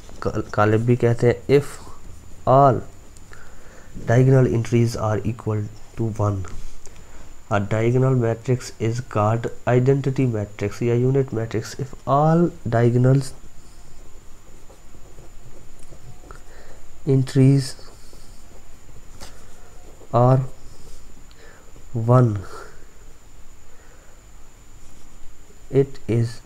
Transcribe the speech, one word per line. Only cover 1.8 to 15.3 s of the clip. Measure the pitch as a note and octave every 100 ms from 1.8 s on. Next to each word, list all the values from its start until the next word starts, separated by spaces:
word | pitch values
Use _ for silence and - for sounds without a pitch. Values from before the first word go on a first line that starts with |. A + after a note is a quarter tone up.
| - - - - - - -
all | C3 C#3 A2 - - - - - - - - - - - - -
diagonal | A#2 C3 C3 B2+
entries | A2+ A2+ A#2+ A#2 A#2+
are | A2 G#2+
equal | G#2 A2+ - G#2+ G#2+ - - -
to | A2+ G#2+
one, | G#2 G2+ F2+ - - - - - - - - - -
a | G#2 G2
diagonal | A2 A2+ B2+ C3 C3
matrix | A2+ A2+ - B2 - -
is | A2+ A#2+ -
called | A2 G#2 A#2 A#2+ - -
identity | B2 B2+ C#3 C#3 C3 C3
matrix | A2 G2+ - G2+ -
या | A#2 A#2+
unit | B2+ C3+ C3 A2+
matrix। | A2+ G#2+ A#2+ -
If | B2+ - -
all | C#3 D3+ E3 F3 - A2+
diagonal | A2+ A#2+ A#2+ B2+ C#3 C3+ - - - - - - - - - - - - - - - - - - - -